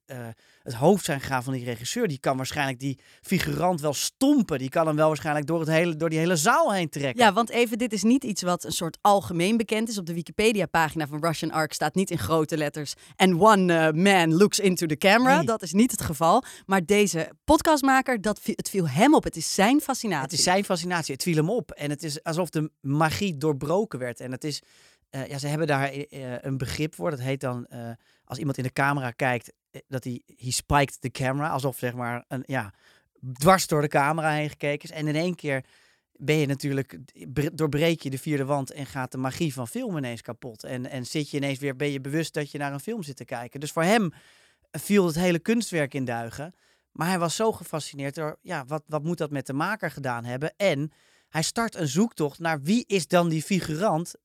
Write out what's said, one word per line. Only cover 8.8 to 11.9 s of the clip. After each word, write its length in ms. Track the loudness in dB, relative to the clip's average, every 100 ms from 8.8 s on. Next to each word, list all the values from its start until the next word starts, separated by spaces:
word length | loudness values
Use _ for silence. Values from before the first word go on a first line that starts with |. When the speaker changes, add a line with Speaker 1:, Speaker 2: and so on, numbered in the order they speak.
| -6 0
Speaker 2:
algemeen 560 | 4 4 2 0 2 2
bekend 320 | 0 -2 -2
is. 100 | -4
Op 80 | -6
de 80 |
Wikipedia-pagina 920 | -6 -6 2 2 2 2 2 2 0 -4
van 140 | 0
Russian 300 | -2 0 -2
Ark 200 | -2 -2
staat 220 | -2 -2